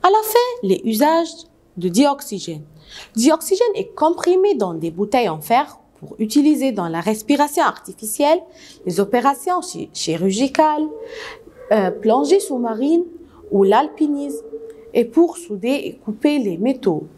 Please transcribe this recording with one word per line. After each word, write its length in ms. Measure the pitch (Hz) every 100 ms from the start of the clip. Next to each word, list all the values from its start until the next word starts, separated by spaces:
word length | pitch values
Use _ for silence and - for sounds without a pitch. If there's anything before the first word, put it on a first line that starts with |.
À 60 | 359
la 140 | 415
fin, 160 | 427 480 494 480
les 180 | 196 190
usages 440 | - 214 294 330 330 - - _ _ -
de 120 | 180
dioxygène. 760 | 175 285 277 - 202 - 156 151 - - - -
Le 60 | -
dioxygène 540 | 247 320 - 381 480
est 200 | 392 -
comprimé 600 | - 302 339 - 370 392
dans 200 | 320 190
des 160 | 165 165
bouteilles 380 | 165 208 - 226
en 120 | 156
fer 380 | 151 233 294 - _ _
pour 160 | 151 -
utiliser 540 | 214 285 285 285 269
dans 160 | 208 170
la 120 | 165
respiration 640 | 165 214 - 285 294 294
artificielle, 760 | 269 - - 185 214 - 285 339 - - - - -
les 140 | 175
opérations 600 | 202 240 262 277 - 359
chi-, 300 | - 277 -
chirurgicales, 920 | - - 160 190 196 269 269 311 302 311 453 - - - - - - -
euh, 180 | 220 190
plongée 500 | - 220 240 285 392
sous-marine 640 | 392 262 240 220 277 339 349 - - - -
ou 140 | 202
l'alpinisme, 840 | 196 220 302 - 302 285 285 - - - - - -
et 100 | -
pour 320 | 233 311 339 330
souder 460 | - 208 226 277
et 120 | - -
couper 420 | - 214 294 294
les 180 | 202 165
métaux. 500 | 220 262 - 156 156